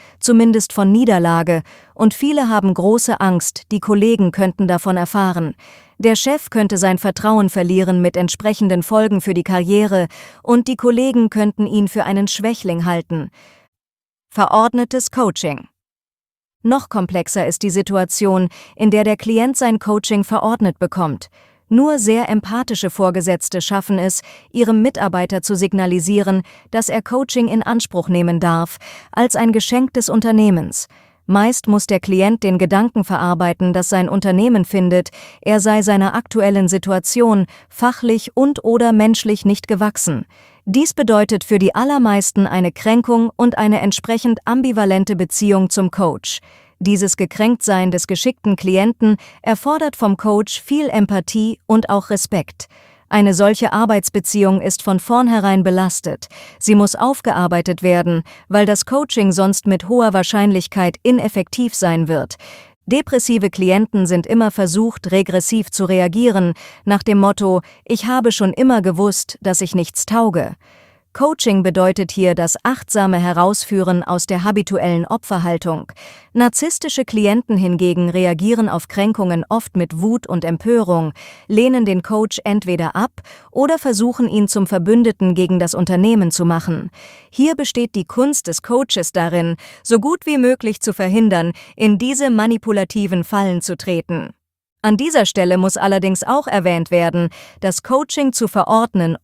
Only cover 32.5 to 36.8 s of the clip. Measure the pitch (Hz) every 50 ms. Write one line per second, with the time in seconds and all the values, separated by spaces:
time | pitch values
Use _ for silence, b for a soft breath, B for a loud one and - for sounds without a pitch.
32.5 | 185 170 185 156 196 196 226 240 - 214 185 - 185 - 180 175 175 165 180 175
33.5 | 170 - 185 180 180 185 175 - 202 185 185 - 196 196 196 196 180 190 220 247
34.5 | 233 202 175 - - 190 180 180 180 180 170 - B B B B B B B 208
35.5 | 214 208 190 220 214 214 190 214 202 196 190 196 - 165 - - - 220 196 202
36.5 | 196 196 190 170 190 185